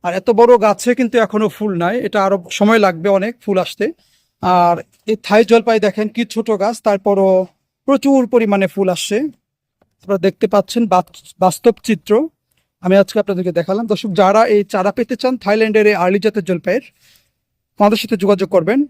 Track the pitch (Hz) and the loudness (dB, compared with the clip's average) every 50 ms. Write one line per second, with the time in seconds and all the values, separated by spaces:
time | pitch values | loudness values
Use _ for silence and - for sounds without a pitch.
0 | - 180 175 190 - - 226 196 233 240 247 233 202 214 202 - - 240 240 240 | -6 -6 -6 -4 -2 0 4 4 6 6 6 4 4 0 0 0 -2 -4 -2 0
1 | 254 226 - 233 220 - 214 214 220 196 - - 208 214 190 170 170 175 214 247 | -2 0 0 0 -2 0 -2 -2 -2 -2 -4 -4 -6 -4 -4 -2 -2 -2 -4 -4
2 | 220 202 - 208 190 196 196 196 175 - - - 202 208 226 226 202 190 175 160 | -6 -4 -2 0 0 0 0 -2 -4 -10 -4 0 2 2 4 4 2 2 0 -2
3 | 165 202 196 190 185 226 240 _ _ 208 196 185 175 - - _ 226 285 339 _ | -2 0 0 0 -2 -4 -10 _ _ -4 -2 -2 -4 -4 -6 _ -6 -6 -6 _
4 | _ _ _ _ _ _ _ _ - 180 185 180 175 175 170 165 - _ _ _ | _ _ _ _ _ _ _ _ -2 0 2 2 2 2 0 -2 -6 _ _ _
5 | _ - 220 208 _ - 202 214 233 190 233 233 226 233 226 220 202 202 190 - | _ -6 -6 -6 _ 0 2 2 4 4 2 2 2 2 0 0 0 -2 -2 -2
6 | 214 214 220 233 233 - - 226 220 - 214 190 196 214 240 - _ 220 202 190 | -6 -6 -4 -6 -6 -6 -6 -8 -4 -4 -2 -2 -2 -4 -4 -2 _ -2 -2 0
7 | 196 214 202 196 190 190 190 185 185 - _ _ _ _ _ _ _ - 277 269 | _ 0 0 2 2 2 2 0 0 -4 _ _ _ _ _ _ _ 0 0 0
8 | - 277 277 269 247 214 - 240 226 208 202 196 196 180 - 202 196 185 180 165 | 2 2 2 2 2 2 0 0 2 2 0 0 0 -2 -2 -2 -2 -2 -2 -4
9 | - - 202 220 294 302 - _ _ _ _ _ _ _ _ _ _ _ _ _ | -6 -6 -4 -4 -4 -6 -8 _ _ _ _ _ _ _ _ _ _ _ _ _
10 | _ 180 202 185 165 196 - _ - 185 - 202 190 - - 240 233 202 185 180 | _ -6 -4 -2 -2 -2 -2 _ -4 0 0 -2 -2 -2 -4 -4 -2 0 0 0
11 | 180 _ _ - _ - - _ 185 185 170 - - 233 226 _ _ - 220 165 | -2 _ _ -20 _ -20 -6 _ -2 -2 -2 2 0 0 0 _ _ -4 -4 -4
12 | _ - 208 226 311 320 _ _ _ _ _ _ _ _ _ _ - 180 190 202 | _ 0 0 0 0 -4 _ _ _ _ _ _ _ _ _ _ -2 2 4 4
13 | 190 190 - 220 202 - 196 180 180 180 160 170 165 - 190 208 233 208 214 - | 2 2 0 -4 -2 -2 -4 -4 -4 -4 -4 -4 -2 -2 -4 -4 -2 -4 -4 -4
14 | - 214 175 185 196 185 208 220 226 247 214 208 202 _ - 196 185 202 190 - | -4 -4 0 2 2 4 4 4 2 4 2 0 0 _ -4 -2 -2 -2 -2 -4
15 | 233 _ 254 - - 254 254 233 - 196 208 220 220 220 208 220 208 208 208 175 | -4 _ -6 -4 -4 -4 -4 -4 -2 -2 0 0 0 0 2 2 2 2 2 2
16 | 175 185 196 208 175 214 208 208 175 175 180 170 - 185 185 269 - - _ _ | 0 0 0 0 -2 -2 -4 -4 -4 -4 -6 -4 -2 -4 -4 -4 -4 -10 _ _
17 | _ _ _ _ _ _ _ _ _ _ _ _ _ _ _ _ 208 208 220 208 | _ _ _ _ _ _ _ _ _ _ _ _ _ _ _ _ 2 2 2 0
18 | - 214 233 185 190 196 202 185 190 185 196 185 160 175 226 277 294 277 | -4 -4 -4 -2 2 0 0 0 0 0 0 0 0 2 0 0 0 -2